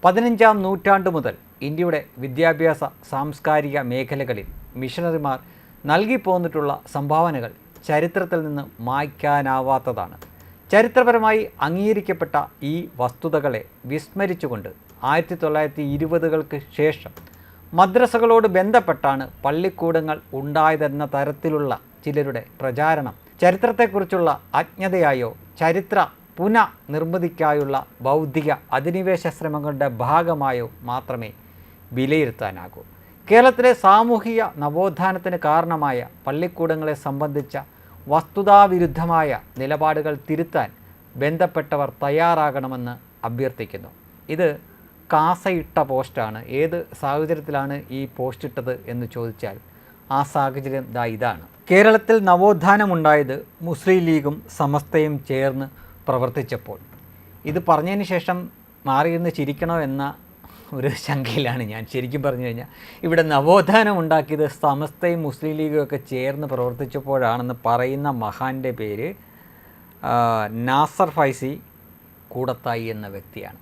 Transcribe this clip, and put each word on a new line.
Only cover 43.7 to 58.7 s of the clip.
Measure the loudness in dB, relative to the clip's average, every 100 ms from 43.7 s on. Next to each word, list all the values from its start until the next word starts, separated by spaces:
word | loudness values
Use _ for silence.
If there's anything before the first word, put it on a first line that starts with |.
| -12 -16 -20 -20 -20 -10
ഇത് | 0 0 0 -14 -20 -20 -20 0
കാസയിട്ട | 2 2 0 -2 -2 -2 -2 0
പോസ്റ്റാണ്. | -2 -4 -6 -8 -8 -8 -2
ഏത് | -2 -4 -10 -8
സാഹചര്യത്തിലാണ് | -4 -2 -2 -4 -4 -4 -4 -8 -10 -10
ഈ | -10 -6
പോസ്റ്റ് | -8 -6 -10
ഇട്ടത് | -8 -8 -8 -8
എന്ന് | -8 -8 -8
ചോദിച്ചാൽ | -10 -8 -12 -12 -20 -20 -20 -20 -4 -2
ആ | 0
സാഹചര്യം | 0 -2 -4 -6 -6 -6
ദാ | -4 -4 -2
ഇതാണ്. | -4 -4 -12 -20 4
കേരളത്തിൽ | 6 8 6 4 4 6
നവോത്ഥാനമുണ്ടായത് | 6 6 4 4 4 4 2 4 4 2 -4 -8 _ -8
മുസ്ലിം | -4 2 4 4
ലീഗും | 2 0 -6 -12 -4
സമസ്തയും | 0 0 0 0 0 -2 -4
ചേർന്ന് | -2 -2 -2 -10 -12 -20 -12 -4
പ്രവർത്തിച്ചപ്പോൾ. | -2 -2 -4 -6 -8 -10 -18 -18 -20 -20 -20 -20 -12 -6
ഇത് | -4 2
പറഞ്ഞതിന് | 2 2 -4 -2
ശേഷം | -4 -2 -6 -6 -18 -20